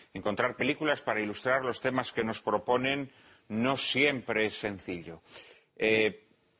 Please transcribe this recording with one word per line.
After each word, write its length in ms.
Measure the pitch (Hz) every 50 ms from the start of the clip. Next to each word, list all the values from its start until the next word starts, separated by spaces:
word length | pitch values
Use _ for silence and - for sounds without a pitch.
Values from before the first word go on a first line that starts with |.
| - _ _
encontrar 440 | 98 95 107 104 95 120 123 117
películas 440 | - 127 127 147 - 156 151 143 -
para 220 | - - 113 107 107
ilustrar 420 | 107 104 - - 127 127 135 131
los 160 | 127 117 -
temas 320 | - 131 127 131 123 - -
que 100 | - 113
nos 200 | 113 110 - -
proponen 680 | - 104 104 - - 123 123 127 135 139 143 139 127 - - - - - - _ _
no 300 | 104 110 117 131 139 135
siempre 640 | - - - 127 139 147 143 127 104 - 113 107 107
es 140 | 107 104 -
sencillo. 640 | - 107 101 95 - - 92 87 82 85 82 82 - - - - - - - - _ _ _
Eh, 520 | - 113 110 110 110 110 107 95 - - _ _ _ _ _ _ _